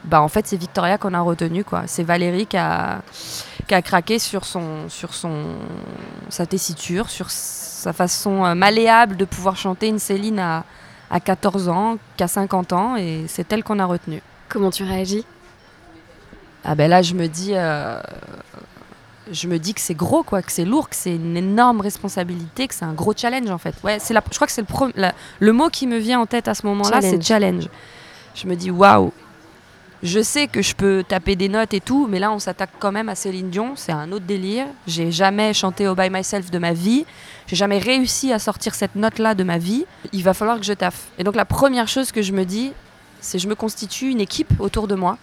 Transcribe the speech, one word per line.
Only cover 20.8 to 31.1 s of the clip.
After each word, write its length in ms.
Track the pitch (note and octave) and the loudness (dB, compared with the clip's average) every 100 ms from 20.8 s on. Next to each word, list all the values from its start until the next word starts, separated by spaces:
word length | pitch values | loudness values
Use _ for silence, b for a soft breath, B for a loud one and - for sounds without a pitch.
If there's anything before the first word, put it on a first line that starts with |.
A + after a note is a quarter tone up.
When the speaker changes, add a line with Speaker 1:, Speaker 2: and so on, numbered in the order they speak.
| - | 0
Speaker 1:
que 60 | - | -6
c'est 200 | F#3 E3+ | -4 -2
une 220 | E3 E3+ | -2 -2
énorme 440 | F#3+ G#3 B3 A3+ | 2 4 6 4
responsabilité, 840 | G3+ - G3+ F#3+ F3 F3 E3 - C4 | -2 -4 -6 -4 -4 -6 -8 -6 -6
que 80 | - | -4
c'est 80 | |
un 100 | D#3+ | -6
gros 200 | D#3 G3+ G#3+ | 0 0 0
challenge, 340 | A#3+ C4 A#3 | -2 -2 -2
en 80 | E3+ | -4
fait. 180 | D#3 - | -6 -4
Ouais, 140 | G3 G#3 | -2 -2
c'est 140 | - | 2
la... 80 | A3 - | 2 2
je 60 | - | -2
crois 120 | D4 | 0
que 60 | |
c'est 80 | - | 0
le 60 | G#3 | -4
pro-, 220 | - C4 - | 0 0 2
la... 180 | F#3 - B B | 0 -2 B B
le 140 | G#3 | 6
mot 160 | A#3 D#4+ | 6 4
qui 180 | - C4 | 2 -2
me 100 | A#3 | 0
vient 220 | A3 B3 | 2 2
en 60 | A3+ | 2
tête 220 | A#3+ A3+ | 0 0
à 60 | G#3 | -2
ce 100 | G#3 | -2
moment-là, 340 | G3+ G3+ A#3 | 0 4 4
c'est 200 | G3 F3+ | 4 2
Speaker 2:
Challenge. 420 | D#3+ A3 F#3+ F3+ | 4 4 4 0
Speaker 1:
challenge. 60 | D#3+ B B B B B B - | -4 B B B B B B -10
Je 120 | F#3 | -6
me 80 | F3+ | -4
dis, « 160 | F#3 | -2
Waouh ! 420 | F3 G3 G#3 F3+ - - - - - - - - - | 8 8 10 6 -2 -20 -20 -20 -20 -20 -20 -20 -8
Je 200 | F3 G3 | 0 0
sais 260 | A3+ D4 D4 | 2 0 0
que 140 | - | 0
je 140 | G3 - | -2 2
peux 280 | G3 F#3+ | 2 2
taper 280 | F3+ | 2